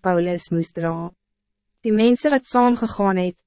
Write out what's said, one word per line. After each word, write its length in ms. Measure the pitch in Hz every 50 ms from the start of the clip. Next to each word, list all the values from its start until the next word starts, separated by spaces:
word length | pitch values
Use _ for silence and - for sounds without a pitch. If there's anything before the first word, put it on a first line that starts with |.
| - 185
Paulus 380 | 180 175 175 175 180 175 - - 170
moes 160 | 165 165 -
dra. 220 | - 175 165 165 165 165 170 170 - _ _ _ _ _ _ _ _ _ _ _ _ _
Die 100 | _ 233
mense 380 | 214 214 226 240 247 240 - 302
wat 160 | 285 262 262
saamgegaan 760 | - - 247 247 247 247 233 233 220 - - 202 196 190 185 180
het, 120 | 180 175 - _